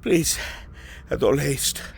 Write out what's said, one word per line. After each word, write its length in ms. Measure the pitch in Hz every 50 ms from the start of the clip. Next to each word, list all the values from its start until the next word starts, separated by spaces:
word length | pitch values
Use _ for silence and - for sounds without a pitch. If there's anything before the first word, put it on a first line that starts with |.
Please, 380 | - 254 190 170 156 - - - - - - - - - - - - - - - - -
at 120 | - -
all 140 | - 104 127
haste. 460 | 143 147 143 139 131 - - - - - - -